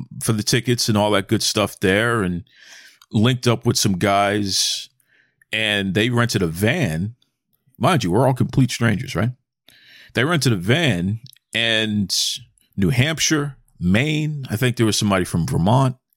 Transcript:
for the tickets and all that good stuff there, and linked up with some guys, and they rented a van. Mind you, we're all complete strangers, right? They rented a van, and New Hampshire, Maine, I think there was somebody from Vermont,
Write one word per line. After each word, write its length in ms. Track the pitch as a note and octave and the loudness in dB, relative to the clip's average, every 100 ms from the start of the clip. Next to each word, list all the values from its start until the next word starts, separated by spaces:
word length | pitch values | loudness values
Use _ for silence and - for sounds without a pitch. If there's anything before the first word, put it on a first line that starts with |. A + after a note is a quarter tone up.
| - C2 | -10 -8
for 80 | - | -4
the 120 | G#2+ | -2
tickets 440 | - B2 B2 A#2 - | 0 -2 0 -2 0
and 100 | G#2+ | 2
all 140 | G#2+ | 2
that 160 | G2+ - | 2 0
good 160 | G#2+ | -2
stuff 340 | - A2 G2+ - | 0 0 -2 0
there, 420 | F#2+ G2+ A#2 A#2 | 2 2 2 0
and 220 | F#2 F2 - _ - - - _ _ | -2 -4 -8 _ -20 -20 -20 _ _
linked 360 | G#2+ A#2+ B2+ A#2+ | 0 2 2 0
up 160 | A#2 A#2 | 0 0
with 100 | - | 0
some 220 | G#2 F2+ | 0 0
guys, 920 | G2+ G2+ G2+ G#2 G2+ F#2 - - - _ _ _ _ _ _ | 2 2 2 0 -2 -2 -4 -6 -10 _ _ _ _ _ _
and 420 | A2 A2 G2+ G2 | -4 0 0 0
they 160 | G2 A#2+ | 0 0
rented 320 | A#2+ A#2 G#2 | 2 0 0
a 60 | E2+ | -2
van. 680 | E2 G#2+ F3 G#2+ D#2+ G#2 - _ _ _ _ _ - | 0 0 0 -2 -2 -6 -8 _ _ _ _ _ -2
Mind 280 | C3+ - E2+ | 0 2 2
you, 60 | |
we're 140 | G2+ C3+ | 2 2
all 80 | |
complete 380 | C3 - - B2+ | 2 0 2 0
strangers, 420 | - A#2 F#2+ - | 0 -2 -2 -4
right? 180 | E2 A#2 - _ _ _ _ _ - - | -4 -4 -4 _ _ _ _ _ -20 -8
They 100 | G#2+ | -2
rented 300 | C#3+ E3+ C3 | 0 0 0
a 40 | G2+ | 0
van, 600 | F2+ D3+ D#3 F2 F#2+ A2 - - _ | 0 0 2 0 -2 -4 -10 -20 _
and 640 | A2 A#2 A2 A2 G#2 F#2+ - - - - _ _ - | -4 0 0 0 -2 -2 -2 -4 -6 -14 _ _ -2
New 140 | F#3+ | 0
Hampshire, 680 | B2+ D#3 D#3+ - D#3 C#3+ - _ - | 2 0 0 0 0 -2 -10 _ -4
Maine, 680 | F2 G#2 D3+ D3+ D3+ D3 C3 | 0 2 2 0 -2 -6 -6
I 60 | G2+ | -2
think 220 | B2+ A#2+ | 0 2
there 80 | A2 | 0
was 120 | - | 2
somebody 280 | G#2 F#2+ F2 | 2 0 0
from 200 | F2 C#2 | -2 0
Vermont, 520 | - F2+ B2+ C3 - _ | 0 2 2 2 -2 _